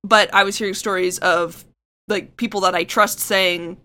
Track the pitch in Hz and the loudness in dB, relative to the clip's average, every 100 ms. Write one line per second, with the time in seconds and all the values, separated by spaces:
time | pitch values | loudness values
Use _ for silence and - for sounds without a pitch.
0 | 196 214 202 196 196 196 202 190 220 190 | 4 4 4 4 2 0 -4 -4 -4 -2
1 | 180 180 185 170 170 170 - _ _ _ | -2 -2 0 0 -2 -8 -20 _ _ _
2 | - 208 - - 226 208 185 185 165 - | -6 -6 -6 -8 -6 0 0 0 -2 2
3 | 208 - - 196 185 175 170 185 | 0 0 -2 2 2 0 -6 -12